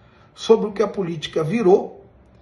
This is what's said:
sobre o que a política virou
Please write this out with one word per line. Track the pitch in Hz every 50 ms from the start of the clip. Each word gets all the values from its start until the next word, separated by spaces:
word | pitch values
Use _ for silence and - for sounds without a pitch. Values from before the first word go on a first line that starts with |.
| _ _ _ _ _ _ _
sobre | - - - 226 202 190
o | 214
que | 190 202
a | 214 196
política | - 208 185 170 170 151 - - - 175 160
virou | 151 196 240 214 180 196 - - - - - - _ _ _ _ _ _ _